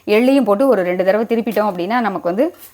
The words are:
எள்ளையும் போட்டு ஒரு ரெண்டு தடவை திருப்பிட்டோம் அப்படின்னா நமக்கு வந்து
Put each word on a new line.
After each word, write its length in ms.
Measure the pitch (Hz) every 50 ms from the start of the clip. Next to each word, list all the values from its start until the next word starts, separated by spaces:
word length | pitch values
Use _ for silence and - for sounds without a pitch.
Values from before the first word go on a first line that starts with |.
| _
எள்ளையும் 380 | - 208 214 240 254 277 277 254
போட்டு 240 | 202 202 202 269 277
ஒரு 140 | 240 190 180
ரெண்டு 220 | 175 180 185 185
தடவை 220 | 190 190 214 226
திருப்பிட்டோம் 440 | 208 233 226 214 240 202 208 208 208
அப்படின்னா 300 | 190 180 170 190 226 247 233 208
நமக்கு 220 | 190 165 - 170 175
வந்து 240 | 202 277 339 - - - -